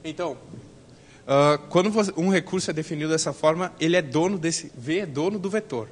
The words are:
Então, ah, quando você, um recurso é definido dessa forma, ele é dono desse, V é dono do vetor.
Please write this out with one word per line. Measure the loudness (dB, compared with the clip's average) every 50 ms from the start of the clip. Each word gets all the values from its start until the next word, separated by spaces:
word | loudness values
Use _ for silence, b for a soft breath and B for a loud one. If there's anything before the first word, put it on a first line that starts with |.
| -10
Então, | -10 -6 -6 -4 -6 -6 -8 -12 -18 -20 -20 -20 -20 -20 -20 -20 -20 B B B B B B B 2
ah, | 4 6 6 6 4 2 0 2
quando | 2 4 4 4
você, | 2 2 0 0 0 0
um | 2 2
recurso | 2 2 0 0 -4 -4 -2 -2
é | -4
definido | -4 -4 -6 -6 -6 -2 -2
dessa | 0 0 0 -2
forma, | -4 2 2 2 4 4 -2 -6 -4 -2
ele | 0 2 2
é | 2
dono | 0 2 0 2 2 2 0 -2
desse, | -2 -2 -4 -4 -8 -10 -16
V | -14 -8 -4 -4 -4
é | -4
dono | -4 -4 -2 -2 -2 -2 -4
do | -6 -4
vetor. | -4 -4 -4 -4 -8 -8 -8 -8